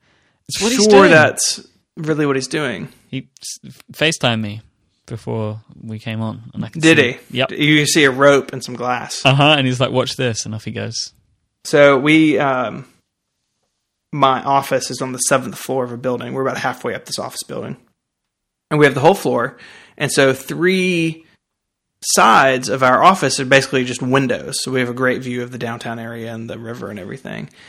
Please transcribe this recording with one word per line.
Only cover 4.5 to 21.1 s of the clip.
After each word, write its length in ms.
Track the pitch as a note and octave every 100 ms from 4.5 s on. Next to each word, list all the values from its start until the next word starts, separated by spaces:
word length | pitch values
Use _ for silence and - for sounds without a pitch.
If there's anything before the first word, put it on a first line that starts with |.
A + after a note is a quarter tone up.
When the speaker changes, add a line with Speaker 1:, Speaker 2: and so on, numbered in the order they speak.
| G#2+ - _ _ _ -
Speaker 1:
before 560 | A#2 - A2+ G#2+ G#2+ - -
we 180 | A2+ A2
came 220 | A2 A2
on, 300 | A2 G#2 A2+
and 100 | - A2+
I 40 |
could 120 | E3
Speaker 2:
Did 160 | D#3+ D#3
Speaker 1:
see 140 | B2
Speaker 2:
he? 240 | B2+ - A#2+
Speaker 1:
Yep. 140 | C3
Speaker 2:
You 340 | G#2 D3 D3+ D3
see 180 | -
a 80 | C#3
rope 400 | B2+ C#3+ C#3 C3
and 100 | C3
some 120 | A#2+ B2
glass. 460 | B2 B2 A#2 - C3+
Speaker 1:
Uh-huh, 300 | C#3 C#3+ D3+
and 80 | C3
he's 140 | B2
like, 120 | B2
"Watch 240 | B2 A#2+ -
this," 280 | B2+ A2 A2
and 80 |
off 120 | A2 -
he 60 |
goes. 420 | A2+ A2 - - _ _ _ _ _
Speaker 2:
So 340 | - D3 C#3+ C3+
we, 400 | D3 D#3 D#3 D3
um, 460 | C#3 B2+ - - B2+ _ _ _ _ _ _ _ _ _ _ _ _
my 280 | D3 C3+ B2+
office 460 | C#3 C#3 C3+ C3 -
is 100 | B2+
on 100 | C3
the 60 | B2
seventh 380 | - C3+ B2+ -
floor 260 | - C3
of 80 | B2
a 60 | A#2+
building. 360 | B2+ A#2+ A#2+
We're 80 | C3
about 160 | C3 -
halfway 360 | B2+ A#2+ B2 G2+
up 100 | -
this 140 | -
office 240 | E2 -
building. 340 | - A#2+ A#2 C3+ _ _ _ _ _ _ _ _ -
And 100 | D3+
we 60 | D3
have 100 | B2+
the 60 |
whole 120 | D#3
floor. 440 | F#3+ D3 B2 A#2+ - - - - -
And 140 | C#3+
so 220 | - C3+
three 920 | C3 - D3+ F3+ F#3+ F#3 E3+ D#3+